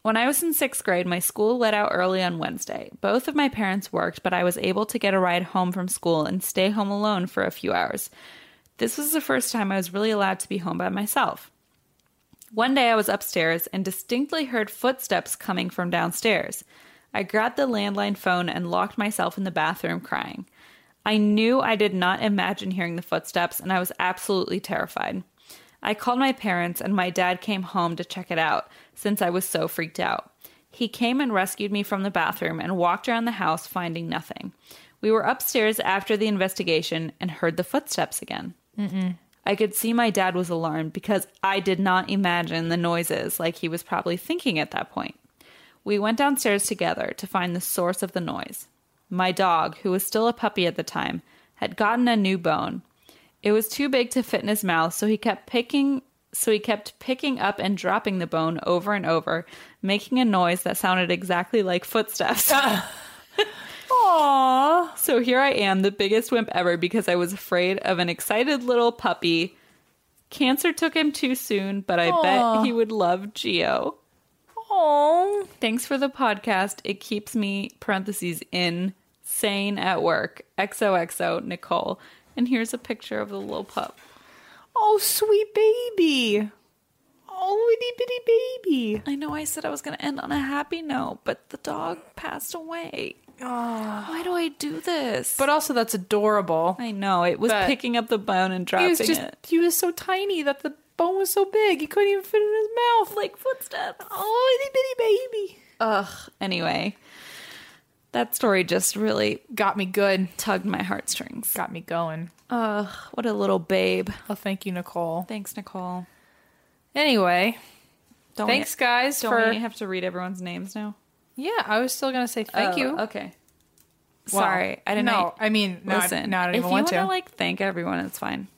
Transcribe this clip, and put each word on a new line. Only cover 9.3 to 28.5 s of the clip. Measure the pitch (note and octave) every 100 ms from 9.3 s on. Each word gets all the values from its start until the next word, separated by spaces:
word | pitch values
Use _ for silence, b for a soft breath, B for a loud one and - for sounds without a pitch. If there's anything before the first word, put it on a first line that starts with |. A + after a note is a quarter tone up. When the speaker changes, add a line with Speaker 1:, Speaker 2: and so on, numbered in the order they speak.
| C4 B3
Speaker 1:
time | A#3 G3
I | G3
was | F3
really | F#3+ G#3+
allowed | G#3+ G3 F#3
to | -
be | G#3
home | F3 F3
by | F3+
myself. | F#3+ G#3+ - A#3+ - - _ _ _ _ _ _ _ _ _ -
One | A3 A#3+
day | C4+ A#3+
I |
was | A3+ G#3+
upstairs | G3+ - - E3 E3 -
and | F#3
distinctly | F#3+ F#3 - A#3+ C#4+ E4 C#4
heard | A#3+ G#3+
footsteps | - B3 C4 - F3+ - -
coming | - F#3 F3+
from | - F3
downstairs. | F3 E3+ - A#3 G3 - - - b b b b
I | G#3
grabbed | F#3+ G#3+ A3+ A3+
the | C4+
landline | A3+ G3+ G3+ G3+ G3+
phone | - F3+ F3
and | - F3
locked | F3+ F#3+ -
myself | G#3 G#3+ F3 F3
in |
the | F#3+
bathroom | E3 D#3 F3 - E3+
crying. | - - - - F#3+ b b b b b
I | - G#3+
knew | G#3 G#3 A3 B3+
I | -
did | A3 G#3
not | F#3 F3+ F#3+
imagine | A3 G3+ F3+ F#3+ G3
hearing | F#3 E3+ E3+
the |
footsteps, | - D#3+ - F#3 F3 -
and | F3+
I | F3+
was | F3+ -
absolutely | F3+ F#3 - G3 - F#3
terrified. | - G3 - - - F#3 F3+ _ B B B B
I | -
called | G#3+ - B3
my | C4+
parents, | C4 G#3+ F3+ F3 F3
and | -
my | G3 F3+
dad | F3+ F3+ F3+
came | - G3+
home | F3+ G3+ E3+ E3
to |
check | F3 - F3+
it | E3+
out, | D#3+